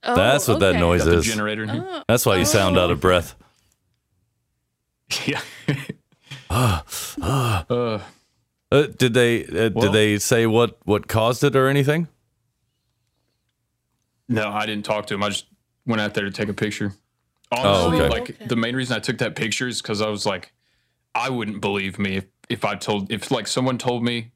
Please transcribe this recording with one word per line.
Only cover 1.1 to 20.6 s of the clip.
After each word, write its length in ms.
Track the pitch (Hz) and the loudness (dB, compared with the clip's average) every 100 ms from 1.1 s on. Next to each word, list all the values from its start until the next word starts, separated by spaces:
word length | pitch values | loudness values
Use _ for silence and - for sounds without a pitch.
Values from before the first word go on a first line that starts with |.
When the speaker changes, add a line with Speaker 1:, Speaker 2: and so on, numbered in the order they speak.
Speaker 3:
the 40 | 85 | 4
Speaker 2:
is. 60 | 95 | 2
Speaker 3:
generator 360 | 110 104 107 | -2 -2 -4
in 60 | 107 | -4
here. 180 | 117 381 | -6 -6
Speaker 1:
Oh. 140 | 339 - | -8 0
Speaker 2:
That's 180 | 117 - | 2 4
why 120 | 98 | 2
you 60 | |
sound 320 | 101 107 95 92 | 2 2 4 2
Speaker 1:
Oh. 60 | |
Speaker 2:
out 80 | 90 | 2
of 100 | 82 | 2
breath. 360 | 92 90 85 - _ _ _ _ _ _ _ _ _ _ _ _ _ _ _ _ _ | 4 2 0 -16 _ _ _ _ _ _ _ _ _ _ _ _ _ _ _ _ _
Speaker 3:
<laughs> 180 | - - | -6 -4
Yeah. 140 | 147 - - - 139 - - _ _ _ - - | -6 -10 -10 -4 -4 -6 -14 _ _ _ -20 -4
Speaker 2:
Uh, 300 | 101 123 85 - - - - | 0 2 0 -4 -12 -10 -6
uh. 400 | - 135 120 101 82 | -2 0 0 -2 -2
Speaker 3:
Uh. 280 | 123 120 107 - _ _ _ _ _ _ | -2 -2 -4 -8 _ _ _ _ _ _
Speaker 2:
Uh, 140 | 135 147 - | 2 2 2
did 160 | 127 | 2
they, 300 | 120 120 117 | 4 4 2
uh, 20 | - | -2
did 280 | 85 113 95 | 0 0 2
Speaker 3:
Well 160 | 101 | 2
Speaker 2:
they 260 | 107 107 104 | 4 4 2
say 260 | - 117 113 | 2 2 4
what, 300 | 110 117 - | 4 2 -2
what 240 | - 101 - | 0 0 2
caused 380 | 113 113 113 | 0 0 2
it 100 | 147 | 2
or 140 | 135 131 | 4 2
anything? 400 | 139 139 156 165 _ _ _ _ _ _ _ _ _ _ _ _ _ _ _ _ _ _ _ _ _ - | 2 2 0 -2 _ _ _ _ _ _ _ _ _ _ _ _ _ _ _ _ _ _ _ _ _ -6
Speaker 3:
No, 200 | 113 107 | -4 -2
I 160 | 104 107 | -4 -4
didn't 180 | 104 | -6
talk 220 | 104 107 101 | -4 -4 -4
to 80 | |
him. 80 | 101 | -4
I 60 | 104 | -2
just 180 | 98 - _ _ _ - | -4 -10 _ _ _ -4
went 140 | 110 | -2
out 140 | 104 | -2
there 100 | 104 | -2
to 80 | 101 | -6
take 160 | 98 104 | -6 -6
a 40 | |
picture. 400 | 101 107 - 104 98 _ _ _ _ _ | -4 -4 -4 -6 -8 _ _ _ _ _
Speaker 2:
Oh, 60 | 120 104 98 85 | 0 2 4 4
Speaker 3:
Honestly, 140 | 80 | 2
Speaker 2:
okay. 40 | 71 | 2
Speaker 3:
like, 100 | - - | 0 -6
Speaker 1:
Okay. 160 | - - | -12 -4
Speaker 3:
the 100 | 120 | -2
main 180 | 113 | -2
reason 220 | 131 127 117 | -4 -4 -4
I 20 | |
took 200 | - 113 | -4 -4
that 180 | 117 - | -4 -4
picture 320 | 113 101 127 | -4 -4 -4
is 120 | 110 | -6
'cause 220 | - 104 | -6 -4
I 60 | 107 | -2
was 180 | 104 104 | -2 -4
like, 260 | 92 - _ | -4 -10 _